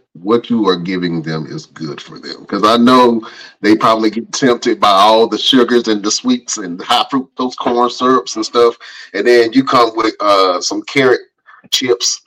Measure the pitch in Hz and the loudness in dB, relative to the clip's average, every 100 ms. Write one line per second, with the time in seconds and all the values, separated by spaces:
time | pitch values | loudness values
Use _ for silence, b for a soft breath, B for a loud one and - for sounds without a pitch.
0 | _ - 90 117 - 117 98 92 87 92 | _ -12 -2 -2 0 -2 0 -2 -4 -4
1 | 87 82 78 78 76 78 - - 78 69 | -4 -4 -6 -8 -8 -12 -16 -14 -12 -12
2 | - - - - - - 104 120 120 127 | -16 -18 -16 -16 -8 -2 2 4 4 6
3 | 123 113 B B B B 107 107 113 110 | 4 2 B B B B 0 2 2 2
4 | 110 104 113 - 131 120 120 107 104 98 | 0 -4 -8 -2 0 0 -2 0 2 4
5 | 104 113 113 104 - 131 117 120 113 107 | 4 4 2 0 0 2 4 0 0 -2
6 | 101 - 127 123 - - 95 87 101 107 | -2 -4 -2 -2 -4 -10 -10 -10 -2 -2
7 | - 135 127 - 127 - 131 120 120 - | -2 -4 -6 -8 -8 -6 -4 -2 -2 -2
8 | 127 127 - 110 107 120 120 - B B | 0 0 -2 -8 -4 2 2 0 B B
9 | B 95 113 120 117 123 131 135 117 110 | B -4 2 4 4 2 2 2 2 0
10 | 110 - 104 98 95 90 - 104 - 143 | -4 -2 0 2 2 0 -4 -8 -6 0
11 | 135 - - _ _ b - - 127 - | 2 0 -4 _ _ b -6 -4 -2 -2
12 | - - | -4 -8